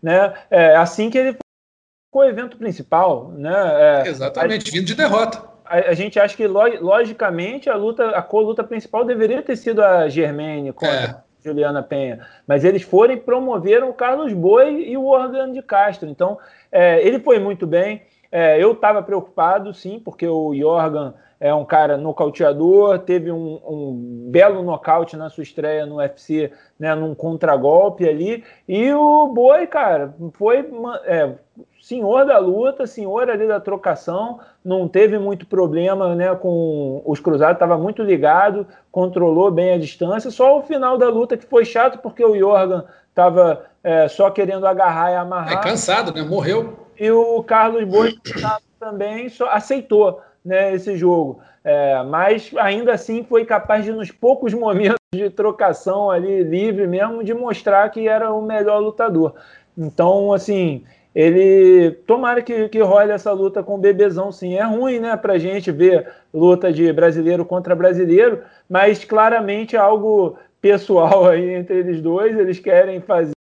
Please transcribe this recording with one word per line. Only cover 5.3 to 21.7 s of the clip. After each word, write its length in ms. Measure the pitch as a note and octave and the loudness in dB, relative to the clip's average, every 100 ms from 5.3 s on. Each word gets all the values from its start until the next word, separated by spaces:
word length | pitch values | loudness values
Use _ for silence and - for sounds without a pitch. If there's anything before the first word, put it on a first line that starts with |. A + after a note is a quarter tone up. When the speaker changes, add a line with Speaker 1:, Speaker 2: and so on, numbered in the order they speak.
| - - _ - | -6 -18 _ -4
Speaker 1:
a, 100 | F3 | -2
a 180 | F3+ | 0
gente 240 | E3+ G3+ G#3 | -2 -2 0
acha 200 | G3+ - | 0 0
que, 100 | G#3+ | -2
lo-, 320 | F#3+ A#3 A3 | 2 0 0
logicamente, 880 | E3+ G3+ A#3 A3 G#3 E3+ F3+ C4+ C#4 | 0 2 0 -4 -6 -4 -8 -8 -4
a 60 | B3+ | -4
luta, 360 | G#3 A#3 A#3 | -4 -2 -2
a 100 | G3+ | -2
co-luta 420 | - G#3+ A3 A3+ | -2 -2 -2 -4
principal 400 | A3 A3+ - G#3+ | -6 -8 -8 -4
deveria 380 | B3 A#3+ A3 B3+ | -4 -2 -2 -2
ter 160 | - A#3 | -6 -8
sido 240 | A#3+ A3 | -4 2
a 240 | G#3 F3+ D#3 | 4 4 0
Germaine 640 | C#3 D#3 D3 D#3 D3+ C#3 | -2 -4 -4 -10 -10 -10
contra 240 | B2+ D#3 C3+ | -6 -4 -4
Speaker 2:
É. 300 | B2 A#2+ _ _ | -6 -10 _ _
Speaker 1:
Juliana 400 | D#3 D3 D3 C#3+ | -10 -4 -4 -4
Penha, 420 | C3+ C#3+ C3+ A2+ - _ - | -6 -8 -8 -10 -16 _ -4
mas 160 | C#3+ | 0
eles 180 | D#3+ G3 | 2 0
foram 320 | - F#3 A#3 | 0 2 4
e 40 | B3+ | 2
promoveram 720 | - B3 C4 A3+ E3+ A3 C4 | -2 -2 -2 -4 0 0 0
o 40 | |
Carlos 400 | - B3 C4+ D4+ | -4 -4 -2 -4
Boi 500 | G3 E3+ A3 C#4+ D4+ E4+ | -2 2 4 4 0 -8
e 100 | B3+ | -6
o 60 | |
Jorgan 480 | C4 C4 C4 C4 C4 | 0 2 0 -6 -8
de 100 | B3+ | -8
Castro. 480 | C4 G3+ G3+ G3 D#3 | -4 0 0 -2 -14
Então, 300 | C#3+ F3+ G#3 - _ _ | -4 -4 -4 -14 _ _
é, 340 | F3+ F3 E3 F3+ | 2 4 4 2
ele 140 | B3+ | 0
foi 180 | - A#3 | 2 2
muito 300 | G3 F#3+ E3 | 2 -6 -2
bem. 340 | E3+ G3 G#3+ _ _ _ | -2 -2 -6 _ _ _
É, 300 | F3 E3 D#3 | 0 2 4
eu 120 | G3 | 4
tava 300 | A3+ G#3+ G#3 | 2 0 0
preocupado, 680 | G3 G3 - - E3 F#3+ G3+ | -2 -6 -6 -2 0 0 -4
sim, 280 | F#3+ F#3 G#3+ | -14 -16 -14
porque 240 | A3+ - E3+ | -16 -8 -4
o 280 | D#3+ D#3 C#3+ | -4 -4 -2
Jorgan 580 | D3+ E3+ D#3+ D3 C#3 - _ _ | 0 0 -2 -4 -10 -14 _ _
é 140 | C#3+ | -2
um 120 | D3+ | -2
cara 320 | C#3+ | 0